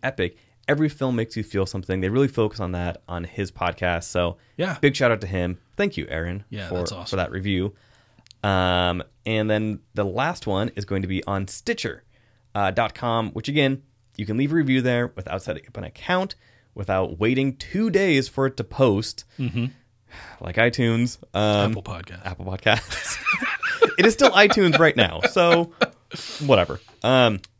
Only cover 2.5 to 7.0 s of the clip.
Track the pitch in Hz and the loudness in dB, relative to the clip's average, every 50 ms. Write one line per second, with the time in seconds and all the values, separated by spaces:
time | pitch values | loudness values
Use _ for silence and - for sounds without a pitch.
2.5 | - 104 95 90 90 87 87 87 - - _ - 87 87 85 85 - 104 98 92 | -2 -4 -6 -6 -4 -4 -4 -4 -6 -8 _ -10 -10 -8 -8 -8 -6 -6 -6 -6
3.5 | - - 104 - - - 95 90 87 82 - - - 90 87 87 85 - _ _ | -6 -4 -4 -4 -2 -2 -2 -2 -2 -2 -4 -4 -2 -2 -2 -2 -4 -8 _ _
4.5 | _ - 175 190 147 - 143 143 143 - 135 120 113 104 104 92 98 92 87 90 | _ -6 -6 -4 -2 0 2 2 2 4 2 2 2 2 -2 -4 -2 -2 -2 -2
5.5 | 90 - _ _ _ - 202 196 - 80 - - 76 82 82 87 90 101 104 - | -4 -8 _ _ _ -2 -2 -2 -2 -6 -6 -6 -4 -4 -4 -4 -6 -8 -10 -12
6.5 | 104 104 95 90 92 90 87 85 101 90 | -12 -10 -8 -6 -4 -4 -4 -6 -8 -10